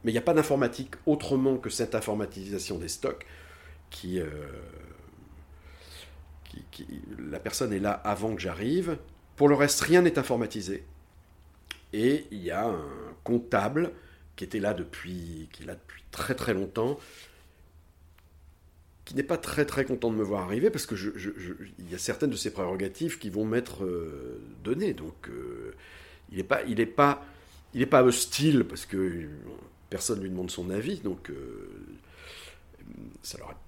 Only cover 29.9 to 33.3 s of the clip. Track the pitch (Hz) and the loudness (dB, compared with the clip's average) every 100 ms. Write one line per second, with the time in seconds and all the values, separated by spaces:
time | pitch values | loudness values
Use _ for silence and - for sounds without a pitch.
29.9 | 98 - 104 95 90 90 - 90 98 127 | -4 -2 -2 -2 -4 -4 -4 -2 -2 -2
30.9 | 202 104 85 - 69 65 52 50 50 - | -2 -4 -4 -8 -10 -10 -12 -14 -16 -16
31.9 | 50 - - - - - - - - - | -18 -20 -20 -18 -18 -18 -20 -20 -20 -18
32.9 | - 57 - - | -14 -16 -14 -14